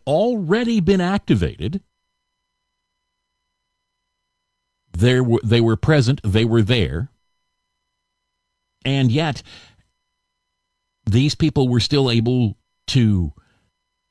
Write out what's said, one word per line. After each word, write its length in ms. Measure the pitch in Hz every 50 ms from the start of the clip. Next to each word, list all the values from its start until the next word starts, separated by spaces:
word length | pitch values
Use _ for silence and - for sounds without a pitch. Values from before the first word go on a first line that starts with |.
| -
already 760 | 135 143 160 208 240 247 214 185 151 190 226 247 233 233 214
been 220 | 170 165 196 185
activated. 800 | 175 175 196 202 - - - 101 85 67 - - 76 110 165 196 - _ _ _ _ _ _ _ _ _ _ _ _ _ _ _ _ _ _ _ _ _ _ _ 988 _ _ _ _ _ _ _ 988 _ 988 _ 988 _ _ _ _ _ 988 988 988 _ _ _ _ _ _ _ _ _ _ _ _ _ _ _ _ _
There 320 | - 82 101 123 127 127 127
were, 160 | 120 113 117 -
they 180 | 107 117 117
were 140 | 117 113 110
present. 460 | - - - 156 147 120 113 135 - -
They 220 | 104 95 110 113
were 160 | 117 113 117
there. 480 | 107 98 127 120 92 65 65 85 120 - - _ _ _ _ _ _ _ _ _ _ _ _ _ _ _ _ _ _ _ _ _ _ _ _ _ _ _ _ _ _ _ _ _ _
And 280 | 135 139 139 135 123 110
yet, 300 | 151 165 156 123 - - - - - - - _ _ _ _ _ _ _ _ _ _ _ _ _ _ _ _ _ _ _ _ _ _ _ _ _ _ _
these 300 | - 95 120 135 147 -
people 340 | - 165 156 - 147 135 123
were 100 | 120 120
still 320 | - - 147 143 135 123
able 460 | 117 117 110 117 127 127 120 104 101 - _ _ _ _ _ -
to 440 | - 135 117 107 104 92 85 76 - - _ _ _ _ _ _ _ _ _ _ _ _ _ _